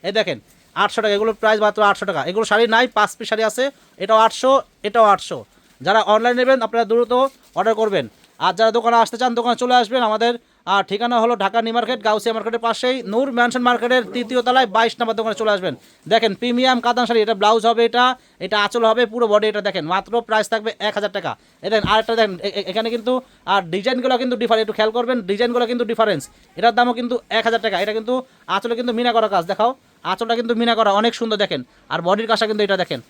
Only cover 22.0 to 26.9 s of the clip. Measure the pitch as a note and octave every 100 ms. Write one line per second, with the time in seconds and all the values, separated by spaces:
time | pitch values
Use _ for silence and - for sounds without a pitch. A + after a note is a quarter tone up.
22 | A3 A3+ G#3+ F3+ G3+ F#3+ F#3+ F#3+ A3+ A#3
23 | A3+ B3+ B3 _ - G3 F3 F#3 G#3 C4
24 | B3 G3 C4 A#3+ A#3 A3+ A3 G#3 G#3+ A3+
25 | A#3+ B3+ F#3 G3 A#3+ A#3+ A#3 A#3+ A3+ A3+
26 | G#3+ E3 - _ _ - A3+ A#3 B3